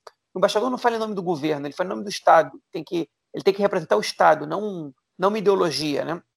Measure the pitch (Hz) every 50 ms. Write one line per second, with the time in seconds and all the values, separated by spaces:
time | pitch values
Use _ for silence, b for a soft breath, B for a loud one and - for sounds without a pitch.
0 | _ - _ _ _ _ _ 185 180 190 - 208 214 254 254 240 - 240 233 226
1 | 220 220 214 180 175 175 175 143 135 156 151 143 139 147 139 - 180 185 208 220
2 | 208 208 - - - - 170 165 156 143 - - _ _ _ 175 151 - - 170
3 | 156 - _ _ _ _ - - - 196 190 196 202 202 202 190 160 - 208 208
4 | 202 - - - 185 170 156 147 147 147 160 185 214 214 196 175 156 143 - _
5 | _ _ _ - 175 196 208 214 180 196 196 190 180 170 139 - 151 151 143 127
6 | - 143 160 175 - _ _